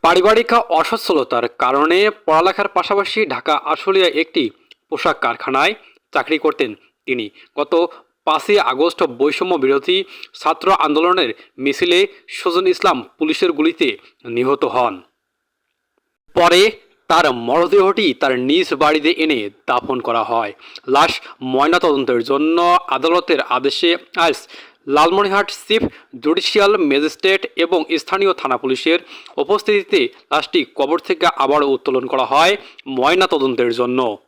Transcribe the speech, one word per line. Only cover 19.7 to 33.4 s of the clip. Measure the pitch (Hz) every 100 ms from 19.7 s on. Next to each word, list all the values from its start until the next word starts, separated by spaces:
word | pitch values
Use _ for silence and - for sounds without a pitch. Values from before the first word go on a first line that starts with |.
| 123 - 131
করা | 117 117
হয়। | 113 117 107 - - - -
লাশ | 139 165 - - -
ময়নাতদন্তের | 131 131 147 175 175 139 123 123
জন্য | 120 139 156 170 175 175 -
আদালতের | - 160 175 170 151
আদেশে | - 123 139 - 170 170 - -
আজ | 170 139 - - - _ -
লালমনিরহাট | 147 165 190 202 196 202 - -
চিফ | 214 - - _ -
জুডিশিয়াল | 147 175 - 214 202 208
ম্যাজিস্ট্রেট | 156 139 151 - 190 190 - -
এবং | 165 175 156 160
স্থানীয় | - 190 196
থানা | 175 135 127
পুলিশের | 135 131 - 170 - - - -
উপস্থিতিতে | 143 202 - 208 185 165 120 - _
লাশটি | 147 - 175 135 -
কবর | 139 165
থেকে | - 170 170
আবার | - 135 147
উত্তোলন | 143 131 - 131 127
করা | 135 120
হয় | 139 170 202 - - -
ময়নাতদন্তের | 131 135 180 185 156